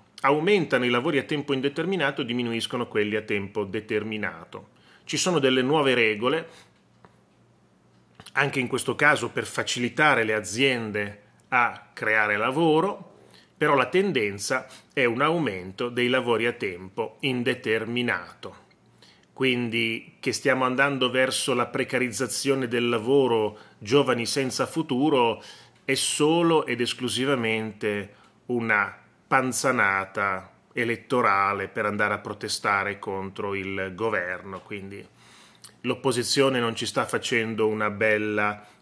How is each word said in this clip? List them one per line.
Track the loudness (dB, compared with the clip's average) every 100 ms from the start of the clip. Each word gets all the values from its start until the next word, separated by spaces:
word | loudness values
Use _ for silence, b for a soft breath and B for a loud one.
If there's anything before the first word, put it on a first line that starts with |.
| _ -2
aumentano | 0 2 4 2 4 2
i | 2
lavori | 2 2 0
a |
tempo | 0 -4 -2
indeterminato, | -2 -2 -2 -2 0 -2 -2
diminuiscono | -4 -2 -2 -4 -4 -4 -2
quelli | -2 0
a | -2
tempo | -2 -4 -4 -6
determinato. | -4 -6 -4 -4 -4 -6 -6 -8 -16 -18 -18 _ b b
Ci | b -4
sono | 0 2
delle | 2 2
nuove | 2 4 4
regole, | 4 4 2 -2 -2 -6 B B _ _ _ -20 _ _ _ _ _ _ _ _ _ _ -20 -6
anche | -2 0 0
in | -2
questo | -2 -2 2
caso | 4 4 0
per | -6 -6
facilitare | -6 -4 -4 -2 2 4 4
le | 2
aziende | 0 -2 0 0 0 -4 -4 -6 -8 -20 _ -2
a | 0 0 -2 -16
creare | -6 0 2 2 2
lavoro, | 0 2 4 4 2 -4 -14 -20 B B B -2
però | 2
la | 4 4
tendenza | 2 2 2 0 -2 -4 -4 -6 B B
è | 0
un | 2 2
aumento | 2 2 0 -4 -8 -6 -4
dei | 0 2
lavori | 2 2 2 0
a |
tempo | -2 -6 -8 -10 -6 -6 -4
indeterminato. | -4 0 0 -2 0 -2 -2 -2 -2 -4 -6 -16 -18 -18 _ _ _ b b b b
Quindi | -2 0 2 0 -2 -2 -4 -10 -8
che | -4
stiamo | -2 0 2
andando | 2 2 0 2 0
verso | 2 0 0 0
la | 0 0
precarizzazione | -2 -2 0 -2 -2 -4 -2 0 0 0
del | 0 0
lavoro, | 0 2 4 4 2 0 -4 B B
giovani | 2 4 4 0 -2
senza | -2 -2 -2 -4
futuro, | -4 -2 0 2 4 2 0 B B B B
è | -4
solo | -2 0 2 2 4 4 2 0
ed | -2
esclusivamente | -2 -2 -4 -2 0 0 0 -2 -4 -4 -4 -4 -6 b b b -6
una | -2 2 2 0 -4 -20 _ 0
panzanata | 0 2 0 0 2 2 2 -2 -2 -2 -4 -8 _ _
elettorale | -4 -4 -4 -2 2 4 4 4 0 -4
per | -2 -2
andare | 0 0
a | 0
protestare | -6 -8 -6 -4 0 0 0 -6
contro | -8 -8 -8 -6 -6
il | -4 -4 -4 -6
governo. | -4 -2 -2 -2 -6 -10 -14
Quindi | -12 -12 -12 -16 -18 B B B B B B B
l'opposizione | -4 -2 0 0 0 4 4 2
non | 0 -2
ci | -4
sta | -2 -2
facendo | -2 0 0 0 0 0
una | 0 -2
bella | 0 2 2 0 0 -2 -4 B B